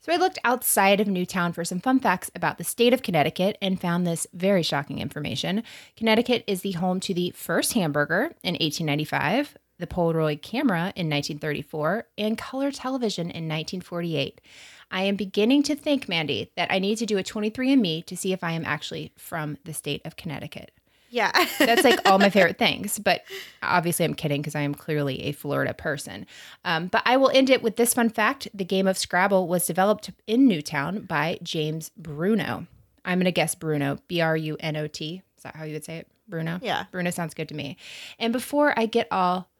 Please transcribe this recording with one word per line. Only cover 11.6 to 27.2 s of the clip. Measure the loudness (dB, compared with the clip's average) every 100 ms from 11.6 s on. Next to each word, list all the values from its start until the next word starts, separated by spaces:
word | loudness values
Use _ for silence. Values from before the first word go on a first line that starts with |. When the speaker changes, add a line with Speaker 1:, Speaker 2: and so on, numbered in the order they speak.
| -6 -2 0 0 -4 -4
Speaker 1:
and | -4 -4
color | -6 -4 -4
television | -4 -6 -2 -2 -2 -6
in | -6 -4
nineteen | -4 -4 -8
forty-eight. | -8 -6 -2 -2 -2 -6 _ -20 -20 -20 -8
I | -2
am | 0 0
beginning | -2 2 4 4
to | 4 -2
think, | 0 -2 0
Mandy, | -2 0 -2 -4 -4
that | 0
I | 2
need | 2 0
to | 0
do | -2
a |
twenty-three | -2 -4 -4 -2 4
and | 4
me | 4 0
to | -6 -6
see | -2
if | -2
I | -2
am | -4
actually | -2 -4 -4 -10 -12 _
from | -10 -8 -6 -8
the | -10
state | -8 -6 -6
of | -8 -12
Connecticut. | -10 -10 -12 -14 -18 _ _ _ _
Speaker 2:
Yeah. | -2 2 2 0
<laughs> | 2
Speaker 1:
That's, | 4 6
like, | 6 6 6
all | 6
my | 6
favorite | 6 4 4
things. | 0 0 -6 -4
But | 0 0 -2 -16 -16 -8
obviously | 0 2 2 0 -2
I'm |
kidding | -2 -2 -2
'cause | -2
I | -4
am | -4
clearly | -4 -4 -2 -2 -2
a | -6
Florida | -6 -4 -2 -2
person. | -4 -6 -6 -8 -12 -14 -18 -20 -12
Um, | -2 -2 0
but | 0
I | 4
will | 4